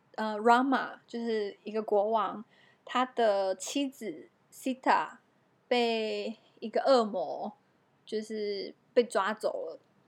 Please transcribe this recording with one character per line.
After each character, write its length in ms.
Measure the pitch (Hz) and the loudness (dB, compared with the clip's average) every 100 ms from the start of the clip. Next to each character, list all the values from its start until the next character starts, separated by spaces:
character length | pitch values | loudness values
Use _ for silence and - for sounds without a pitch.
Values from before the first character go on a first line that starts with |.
| _ | _
呃， 240 | - 220 214 | -6 -4 2
Rama， 640 | 220 240 269 254 147 - _ | 6 6 6 0 -2 -8 _
就 160 | 233 | -8
是 360 | 233 220 202 196 | -4 -2 -4 -8
一 60 | - | -8
个 120 | 214 | -6
国 260 | 214 208 208 | 0 2 2
王， 340 | 226 190 208 - _ _ _ - | 2 0 -4 -14 _ _ _ -4
他 180 | 247 | -2
的 500 | 254 - 226 196 190 | -2 2 2 2 0
妻 360 | 190 - 269 277 | -4 -4 -4 -4
子 400 | - 214 151 - _ _ | -6 -10 -12 -16 _ _
Sita 680 | - - 254 294 214 156 - _ _ _ _ _ | -8 -6 -2 2 2 0 -10 _ _ _ _ _
被 680 | 247 233 226 220 208 202 220 _ _ | 0 2 0 -2 -4 -6 -10 _ _
一 100 | 226 | -6
个 100 | 214 | -2
恶 220 | - 262 | 4 4
魔， 480 | 214 196 147 139 - - _ _ _ _ - | 4 -2 -4 -6 -8 -12 _ _ _ _ -8
就 160 | 214 | -8
是 520 | 214 220 208 196 190 - _ | -6 -6 -6 -6 -10 -14 _
被 100 | - | 2
抓 300 | 233 214 196 | 2 0 0
走 320 | 214 208 - 160 | -2 -4 -4 -8
了， 120 | 151 _ _ | -12 _ _